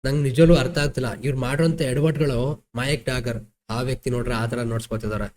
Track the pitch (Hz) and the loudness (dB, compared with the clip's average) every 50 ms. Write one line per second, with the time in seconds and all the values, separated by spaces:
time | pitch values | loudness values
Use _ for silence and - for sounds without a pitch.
0 | - 131 143 147 143 135 120 143 165 165 170 143 127 123 - 151 147 143 - 131 | -4 -2 -2 0 0 0 6 6 8 8 8 6 4 0 -2 -2 -2 -2 -2 -2
1 | 127 117 101 - - 143 135 131 123 123 139 151 165 165 165 165 151 127 123 143 | -4 -4 -6 -4 -4 -4 -4 -2 -2 -2 0 2 2 0 2 0 -2 -2 0 2
2 | 143 160 147 147 160 143 127 117 123 143 151 - _ _ _ 117 123 135 147 151 | 2 2 2 2 0 0 0 0 -2 -2 -4 -6 _ _ _ -4 -2 -2 -2 -2
3 | - - 127 127 117 123 113 107 110 - _ _ _ - 113 113 123 131 127 120 | -2 -4 -4 -2 -2 -4 -6 -6 -8 -14 _ _ _ -6 -4 -4 -2 -2 -4 -4
4 | - 127 123 123 120 123 123 110 113 117 120 120 120 117 113 113 113 - 113 110 | -4 -4 -2 -2 -2 -2 -2 -2 -2 -2 -2 -2 -2 -2 -2 -4 -4 -4 -6 -4
5 | 113 107 107 104 104 104 - | -4 -4 -4 -4 -6 -6 -10